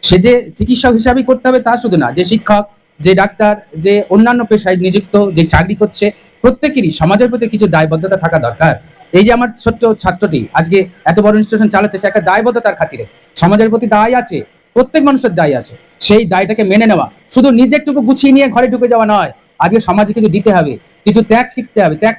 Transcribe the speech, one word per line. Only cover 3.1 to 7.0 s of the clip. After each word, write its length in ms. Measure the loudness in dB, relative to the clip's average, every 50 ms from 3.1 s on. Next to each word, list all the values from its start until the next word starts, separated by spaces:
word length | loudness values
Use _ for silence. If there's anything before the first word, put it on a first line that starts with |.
| 2
ডাক্তার, 420 | 2 0 -2 -2 _ 0 0 0 -2 -6 _ -14 -6
যে 240 | -2 0 0 0 0 0
অন্যান্য 340 | 2 2 4 4 2 0 0
পেশায় 320 | 0 -2 -2 0 -2 -2
নিযুক্ত, 540 | 0 -2 0 -2 -2 -4 0 0 0 0 0
যে 160 | 0 0 0
চাকরি 280 | 0 0 -2 0 -2 -2
করছে, 360 | -2 -4 -4 -2 -2 -4 -4 -4 _ _ _ _ _
প্রত্যেকেরই 500 | 0 0 0 0 -4 -4 -2 0 -2 -2
সমাজের 380 | -2 -2